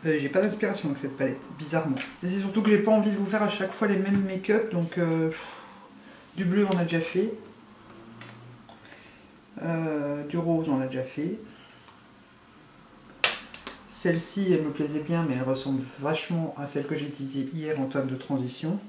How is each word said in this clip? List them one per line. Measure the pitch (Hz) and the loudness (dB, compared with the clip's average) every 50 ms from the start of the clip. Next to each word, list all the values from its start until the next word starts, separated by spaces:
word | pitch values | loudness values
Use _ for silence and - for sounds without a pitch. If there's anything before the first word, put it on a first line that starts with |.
| - | 2
Euh, | 160 156 147 | 2 2 2
j'ai | 139 139 | 2 2
pas | - 185 | 2 4
d'inspiration | 202 214 - - - 202 - - - 151 | 4 4 2 0 0 0 0 0 -2 -2
avec | 139 - | -2 -2
cette | - 135 - - | -4 -6 -2 0
palette, | 139 131 - - - - - - | 0 0 0 -2 -8 -14 -12 -12
bizarrement. | 151 147 160 160 156 143 131 127 - - - - | -8 -2 0 0 2 2 -2 -2 -4 -8 -10 -6
Et | - 180 | -4 -2
c'est | 185 196 | 0 0
surtout | 196 196 - 220 | 0 0 2 4
que | 202 214 | 6 8
j'ai | 208 202 | 8 8
pas | 208 220 | 8 8
envie | 220 214 202 214 | 6 8 6 6
de | 202 196 | 4 2
vous | 202 | 0
faire | 185 202 214 | 2 2 2
à | 208 196 | 2 2
chaque | - - 190 190 | 2 0 -2 -2
fois | - - - - | 0 0 2 4
les | 202 196 | 4 4
mêmes | 190 202 196 202 196 | 4 4 4 4 4
make-up. | 190 190 190 190 - 214 220 220 - | 2 0 -4 2 4 4 4 4 2
Donc | - 175 170 160 - 180 | 0 0 0 0 0 0
euh, | 170 165 160 165 160 160 160 - - - - - - - - - - - - - - - - - - - - | 2 2 4 4 2 2 0 -2 -10 -14 -14 -16 -16 -18 -20 -20 -20 -20 -20 -20 -20 -20 -20 -20 -20 -14 -6
du | - 190 | -2 0
bleu, | 175 185 202 208 190 | 2 4 4 6 6
on | 190 175 | 4 2
a | 170 | 2
déjà | 165 170 165 | 2 2 0
fait. | 160 - - 180 208 226 226 - - - - - - - - - - - - - - - - - - - - - - - - - - - - - - - - - - - - - - - - - - - - - - | 0 2 2 2 2 2 0 -6 -10 -16 -20 -20 -20 -20 -20 -20 -20 -20 -20 -20 -18 -18 -18 -16 -16 -16 -16 -16 -18 -18 -18 -20 -20 -20 -20 -20 -20 -20 -20 -20 -20 -20 -20 -20 -20 -20 -20 -20 -20 -18 -14 -8 -4
Euh, | 165 165 165 160 156 156 151 143 143 143 147 143 | -2 0 0 0 0 0 0 -2 -2 -2 -4 -4
du | - - 170 | -4 -2 -2
rose, | 165 165 165 160 160 156 | 2 2 2 2 4 2
on | 143 131 | 2 2
a | 131 | 2
déjà | 131 131 131 - | 0 -2 -4 -6
fait. | - - - 147 175 214 220 - - - - - - - - - - - - - - - - - - - - - - - - - - - - - - - - - - - - - - - - - - - - - - - - - - | -4 -4 -4 -4 -4 -4 -6 -8 -16 -18 -20 -20 -20 -20 -20 -20 -20 -20 -20 -20 -20 -20 -20 -20 -20 -20 -20 -20 -20 -20 -20 -20 -20 -20 -20 -20 -20 -20 -20 -20 -20 -20 -18 -16 -16 -16 -16 -16 -18 -20 -18 -18 -18 -18 -18 -20 -20
Celle-ci, | - - - 160 170 165 - - - 196 196 185 175 | -20 -6 -4 -2 -2 -2 -4 -8 -6 -6 0 0 2
elle | 156 | 2
me | 156 151 | 0 -2
plaisait | 139 - 151 147 151 151 | -4 -4 -4 -4 -4 -4
bien, | - - 170 170 165 151 | -4 -2 -2 -2 0 -2
mais | 131 | -2
elle | 127 131 127 | -2 0 -2
ressemble | 135 135 - 139 135 131 127 - - - | -2 -2 -2 -2 -2 -2 -4 -6 -10 -6
vachement | 139 147 156 156 - - 170 170 165 147 139 - | -4 -2 -2 -2 -2 -2 -2 -2 -2 -4 -4 -8
à | 143 - | -10 -6
celle | - 151 135 | -4 -6 -4
que | - 156 | -2 -4
j'ai | 147 143 147 | -4 -4 -6
utilisée | 143 139 139 135 135 139 131 135 147 | -8 -8 -8 -6 -4 -4 -4 -4 -4
hier | 165 151 156 156 143 | -6 -4 -4 -2 -2
en | 135 | -2
teinte | 131 - 139 135 | -2 0 -2 -2
de | 131 131 | -2 -2
transition. | 127 - - 139 135 127 123 123 - - 160 190 202 - | -6 -4 -2 -2 -2 -2 -2 -6 -4 -4 -2 -2 -2 -4